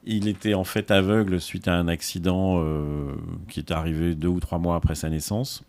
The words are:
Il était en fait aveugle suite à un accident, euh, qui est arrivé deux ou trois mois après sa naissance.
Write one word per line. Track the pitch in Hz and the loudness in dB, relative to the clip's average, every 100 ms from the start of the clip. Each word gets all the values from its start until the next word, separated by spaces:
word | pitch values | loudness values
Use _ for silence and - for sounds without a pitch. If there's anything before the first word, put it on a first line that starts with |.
Il | - 110 104 | -2 0 0
était | 95 107 | 0 2
en | 101 | 2
fait | 92 110 101 | 2 -2 2
aveugle | 98 95 110 101 90 | 4 6 4 4 0
suite | - - 92 | -2 -6 0
à | |
un | 87 85 | 2 2
accident, | 85 - 90 87 92 95 90 | 0 -4 -2 0 2 4 2
euh, | 80 76 73 73 71 71 80 82 80 | 2 0 -2 -4 -4 -6 -8 -10 -8
qui | - | -10
est | 80 | -4
arrivé | 82 80 80 85 | -2 -2 0 0
deux | 80 82 | 0 0
ou | 90 | 0
trois | - 87 | -2 -2
mois | 85 85 | 0 2
après | - | 0
sa | 78 80 | 0 -2
naissance. | 80 - 104 135 - | -4 -2 -4 -4 -10